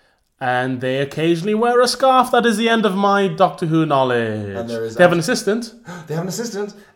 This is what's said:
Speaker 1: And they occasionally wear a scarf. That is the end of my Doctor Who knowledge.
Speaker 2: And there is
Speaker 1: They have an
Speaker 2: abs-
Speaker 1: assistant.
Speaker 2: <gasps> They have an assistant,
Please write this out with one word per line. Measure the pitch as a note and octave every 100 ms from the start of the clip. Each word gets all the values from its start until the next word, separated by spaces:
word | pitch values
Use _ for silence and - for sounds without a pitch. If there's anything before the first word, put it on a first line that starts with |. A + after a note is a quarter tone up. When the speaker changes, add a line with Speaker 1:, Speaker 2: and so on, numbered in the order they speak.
| _ _ _ -
Speaker 1:
And | B2+ B2+ C3 B2+
they | B2+ C3+
occasionally | C#3 - E3 E3+ G3+
wear | G#3+ A#3+ B3
a | B3
scarf. | - C4 C4 A#3
That | A#3+ A#3
is | G#3
the | A3+
end | A3+ G#3
of |
my | F#3+ G3+ G3 G3
Doctor | D#3+ F3 D#3 E3
Who | D#3+ D#3
knowledge. | C#3 B2+ B2 A2+ G#2+ G#2 G2
Speaker 2:
And | A#2
there | A2+
is | A2+ A2
Speaker 1:
They |
have | F3
an | E3+
Speaker 2:
abs- | D#3+
Speaker 1:
assistant. | B3 G3 A#3 A#3+ - -
Speaker 2:
<gasps> | F3 D#3
They |
have | D#3+
an | F#3
assistant, | A3 A#3 G3 G3+ - -